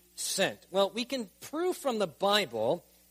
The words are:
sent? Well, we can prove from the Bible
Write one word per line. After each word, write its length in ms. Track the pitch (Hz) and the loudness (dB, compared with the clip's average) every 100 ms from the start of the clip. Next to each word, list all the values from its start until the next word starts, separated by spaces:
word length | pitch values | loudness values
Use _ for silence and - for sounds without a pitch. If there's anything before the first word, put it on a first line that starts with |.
| _ - | _ -10
sent? 440 | - - 175 104 - | -6 0 0 -2 -4
Well, 200 | 185 196 | 2 2
we 100 | 196 | 0
can 260 | 247 269 214 _ | -4 -4 -6 _
prove 340 | - 302 359 - | -10 -4 -2 -2
from 240 | 277 226 | -2 0
the 80 | 190 | -2
Bible 800 | 139 196 208 175 117 110 170 - _ _ | 0 4 4 2 0 0 0 -4 _ _